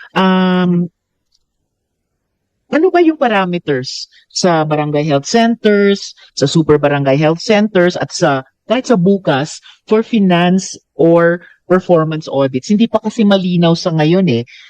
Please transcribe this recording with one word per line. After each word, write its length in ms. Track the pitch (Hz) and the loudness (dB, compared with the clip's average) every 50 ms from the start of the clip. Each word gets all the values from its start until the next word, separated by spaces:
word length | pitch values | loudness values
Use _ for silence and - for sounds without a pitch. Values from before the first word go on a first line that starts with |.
| - - - | -16 -8 -4
Um, 800 | 190 190 190 185 185 185 185 180 180 180 180 175 175 175 170 _ _ _ _ _ _ _ _ _ _ _ _ _ _ _ _ _ _ _ _ _ _ _ _ _ _ _ _ _ _ _ _ _ _ _ - | 0 0 2 2 2 2 2 0 0 0 0 0 0 -2 -4 _ _ _ _ _ _ _ _ _ _ _ _ _ _ _ _ _ _ _ _ _ _ _ _ _ _ _ _ _ _ _ _ _ _ _ -4
ano 180 | - 302 349 370 - | -2 0 0 2 2
ba 80 | 349 | 2
yung 160 | 349 320 311 | 2 2 0
parameters 960 | - 277 233 214 196 190 175 175 175 - 151 139 127 131 - - - - - _ _ _ _ | 0 0 0 0 0 -2 -2 -4 -6 -4 -4 -4 -4 -4 -8 -12 -14 -16 -18 _ _ _ _
sa 400 | - - - 180 160 156 156 156 | -8 -2 0 0 2 0 0 -2
barangay 400 | 151 151 147 151 147 147 151 160 | -2 -4 -4 -2 -2 -2 -2 0
health 160 | 139 139 139 | -2 -2 -2
centers, 880 | - - 233 226 233 233 - - 214 208 202 202 202 202 - - - - _ - _ - | 0 0 2 2 2 0 0 0 2 2 4 2 2 0 0 -4 -14 -20 _ -20 _ -6
sa 80 | - 139 | -4 -2
super 320 | 139 - 165 151 143 151 | 0 0 0 2 2 2
barangay 400 | 147 147 143 143 143 139 135 135 | 2 2 0 0 0 0 0 0
health 240 | 147 156 151 165 165 | 2 2 0 0 -2
centers, 560 | - - 208 208 214 208 - 185 175 180 175 | -2 0 0 0 0 0 2 2 0 0 0
at 160 | 160 160 - - | -4 -8 -8 -6
sa, 320 | - 170 151 139 131 - _ _ _ _ - | -2 -2 -2 -2 -2 -6 _ _ _ _ -4
kahit 160 | 220 254 - | -4 -2 0
sa 160 | - 240 185 | 0 0 2
bukas, 640 | 170 196 202 190 196 - - 131 151 - - - _ - - _ _ - | 2 2 0 0 0 -2 -2 -2 -4 -6 -10 -16 _ -20 -20 _ _ -2
for 160 | 214 220 226 | -2 -2 -2
finance 720 | - 240 220 196 185 175 170 175 180 185 190 - - - - _ _ _ | 0 0 0 2 2 2 2 2 2 0 0 -2 -6 -14 -18 _ _ _
or 480 | - 170 165 170 170 170 170 175 175 - - _ _ _ | 0 2 4 4 4 2 2 0 -2 -8 -16 _ _ _
performance 640 | - 180 185 - - 175 160 156 156 156 156 - - | -2 0 0 2 2 0 2 0 0 -4 -8 -8 -6
audits? 400 | - 135 139 135 135 127 - - | -4 -2 -2 -2 -2 -6 -4 -2
Hindi 240 | 208 196 226 - - | 0 0 0 0 -2
pa 80 | 220 | -4
kasi 240 | - 214 - 240 214 | -6 -6 -4 0 0
malinaw 480 | 202 196 190 180 185 180 170 170 165 165 | 2 2 0 0 0 0 0 2 2 0
sa 160 | 165 - 180 | 0 -2 -4
ngayon 400 | 160 156 147 156 175 196 190 160 | -2 0 0 2 2 2 2 0
eh. 160 | 120 117 120 - - - - - | 0 -2 -4 -8 -14 -20 -20 -20